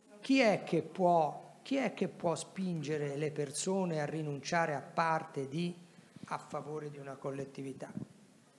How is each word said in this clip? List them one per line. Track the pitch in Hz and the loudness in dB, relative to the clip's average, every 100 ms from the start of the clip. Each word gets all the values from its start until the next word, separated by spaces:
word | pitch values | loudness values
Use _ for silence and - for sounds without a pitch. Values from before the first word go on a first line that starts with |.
| - - | -20 -8
chi | - 269 | 2 6
è | 240 180 | 6 6
che | - 170 | 2 0
può, | 143 - 175 170 151 143 - - | 0 2 6 6 6 0 -12 -18
chi | - 269 | -4 0
è | 247 | 0
che | - 185 | -2 -4
può | - 175 160 | -2 0 0
spingere | - - 190 165 139 151 143 139 | -2 -6 -2 -2 -2 -2 -2 -2
le | 151 | -2
persone | 151 143 - - 190 185 160 | -2 -4 -4 0 0 2 0
a | 147 | 0
rinunciare | 156 151 143 - 175 165 143 | -2 -4 -4 0 2 2 0
a | |
parte | - - 165 160 - - 131 | -2 0 2 2 0 -6 -4
di, | 143 175 170 - - - - - | -2 -2 -4 -14 -20 -20 -20 -8
a | 156 | -8
favore | - 151 139 151 147 | -6 -8 -6 -8 -8
di | 147 | -10
una | 139 131 | -12 -8
collettività? | 147 139 135 - 135 127 147 - - - - - - | -6 -6 -8 -8 -8 -8 -10 -10 -12 -14 -20 -20 -20